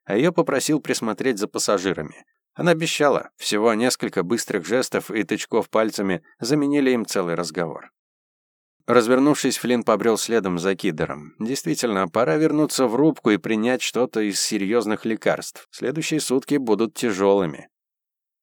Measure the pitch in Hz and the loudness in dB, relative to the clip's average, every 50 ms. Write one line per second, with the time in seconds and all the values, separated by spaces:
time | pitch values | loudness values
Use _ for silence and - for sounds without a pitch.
0 | _ - 98 110 147 180 170 180 160 - 143 131 - - 151 139 - - 127 - | _ -2 0 2 2 2 2 0 0 0 0 0 0 0 0 0 0 -2 -4 -2
1 | 120 110 104 - 120 131 117 95 104 98 - 107 - - 104 92 90 95 82 82 | -2 -4 -4 -2 -2 -2 -2 -2 -4 -6 -4 -4 0 0 0 2 0 -2 -2 -2
2 | 78 69 - - - _ _ _ _ _ _ - 151 180 170 160 165 - - - | -6 -10 -14 -20 -20 _ _ _ _ _ _ -2 0 2 2 2 0 -4 0 2
3 | 147 139 113 - - - - _ - - 107 104 110 117 110 107 120 127 - - | 2 2 2 0 -2 -6 -14 _ -4 -2 0 2 2 2 2 2 0 0 0 -2
4 | 123 101 - 98 87 90 120 107 - - - 95 80 85 113 131 - - - 95 | -4 -4 -2 -2 -2 0 -2 -4 -2 -4 -4 -4 -2 -2 -2 -2 -2 -2 -4 -6
5 | - - 98 110 98 - 110 - - - - 110 95 - - 110 113 107 - - | -4 -4 -4 -4 -2 -2 -4 -6 -4 -2 -2 -2 -2 0 0 0 0 0 -2 -2
6 | 101 95 90 82 - _ _ _ 117 117 151 151 143 143 143 147 135 131 127 117 | -2 -2 -2 -4 -6 _ _ _ -2 -2 0 0 2 2 2 2 2 2 2 0
7 | 101 - - 101 90 85 85 82 87 78 78 90 85 78 69 - - - _ _ | -2 -4 -4 -4 -2 -2 -2 -4 -4 -4 -4 -4 -6 -4 -6 -10 -16 -18 _ _
8 | _ _ _ _ _ _ _ _ _ _ _ _ _ _ _ _ _ - 120 123 | _ _ _ _ _ _ _ _ _ _ _ _ _ _ _ _ _ 2 4 4
9 | 110 117 127 127 139 151 139 - - 131 - - - 120 123 117 104 120 110 98 | 6 6 4 4 4 4 2 2 0 -2 -2 -2 0 0 0 2 2 2 2 2
10 | 107 117 110 - - - 117 113 95 95 90 85 85 98 95 - - 95 80 78 | 2 2 2 0 0 0 0 0 0 0 -2 0 0 0 0 0 -2 -2 -2 -2
11 | 82 - 69 73 73 - - - 107 113 139 - - 165 147 - 131 117 101 95 | -4 -4 -4 -10 -14 -18 -10 -8 -6 -4 -4 -4 -4 -4 -2 -2 -2 0 0 0
12 | 95 82 - 110 117 156 160 156 160 151 147 151 151 - - - 135 113 113 127 | 0 0 2 0 2 2 2 2 2 2 2 2 0 0 2 0 2 2 4 4
13 | 151 160 131 - - 120 104 90 - 104 113 107 110 123 127 120 - - - 117 | 4 4 2 2 2 2 2 2 2 -2 -2 0 0 0 0 -2 -2 -4 -2 -2
14 | 127 113 - 110 107 104 92 - - - 110 101 98 95 117 120 104 104 107 - | -2 0 0 -2 -2 -2 -2 -2 -2 -2 -2 -2 -2 0 0 0 0 0 -4 -4
15 | - 113 110 - - 107 76 - - - - - - _ - - - 120 147 160 | -2 -4 -4 -2 0 0 0 0 -4 -10 -16 -18 -20 _ -12 -6 -6 -4 -4 -4
16 | 156 - 160 147 - - 123 135 - - 143 143 131 110 104 98 113 107 - - | -4 -2 -2 -2 0 0 0 -2 0 0 0 0 2 0 2 2 0 -2 -2 -4
17 | 127 117 98 90 101 98 98 101 92 78 69 - - - _ _ _ _ _ _ | -2 -2 0 2 4 4 4 4 2 0 -4 -8 -14 -20 _ _ _ _ _ _
18 | _ _ _ _ _ _ _ _ | _ _ _ _ _ _ _ _